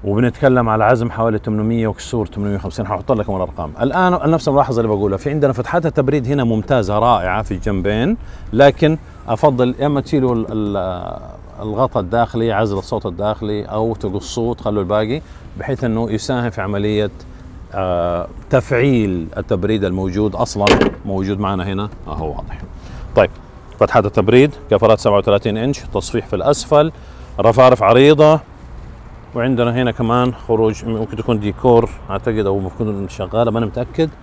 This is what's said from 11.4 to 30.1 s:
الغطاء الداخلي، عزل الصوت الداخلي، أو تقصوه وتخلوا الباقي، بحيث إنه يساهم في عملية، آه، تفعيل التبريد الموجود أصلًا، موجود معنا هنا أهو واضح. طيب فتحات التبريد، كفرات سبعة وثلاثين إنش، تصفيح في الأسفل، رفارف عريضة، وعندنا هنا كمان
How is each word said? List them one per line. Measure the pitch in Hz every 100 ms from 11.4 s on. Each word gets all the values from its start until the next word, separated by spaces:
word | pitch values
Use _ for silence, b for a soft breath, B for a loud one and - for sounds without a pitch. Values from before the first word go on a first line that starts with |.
| - -
الغطاء | 107 107 131 -
الداخلي، | 90 117 117 117 113
عزل | 101 110 98
الصوت | - 110 101
الداخلي، | 85 104 104 107 104
أو | - 107 113
تقصوه | 107 101 95 - 123 117
وتخلوا | 113 110 104
الباقي، | 92 104 110 147 B B B -
بحيث | - 131
إنه | 123 110 113
يساهم | 110 - 127 120
في | 110
عملية، | 98 101 104 104 104 - - B B B - 98
آه، | 92 87 85 87 - - -
تفعيل | 131 - 123 139 123 104 90 82 -
التبريد | 92 101 101 107
الموجود | 95 92 92 90 107
أصلًا، | 92 120 101 101 101 - -
موجود | - 98 95 101
معنا | 98 98
هنا | 92 95 104 - -
أهو | 76 78
واضح. | 71 - - - B B B B 110
طيب | 92 - - - - -
فتحات | 104 117 101
التبريد، | - 110 123 143 - -
كفرات | 101 110 107
سبعة | 117 101
وثلاثين | 107 101 110 107
إنش، | 127 143 -
تصفيح | 101 - 117 -
في | 95
الأسفل، | 131 147 - 147 160 B B B B -
رفارف | 117 107 127 127
عريضة، | 101 120 143 151 151 156 - - - - - - - - -
وعندنا | 123 123 123 120
هنا | 120 123
كمان | 110 117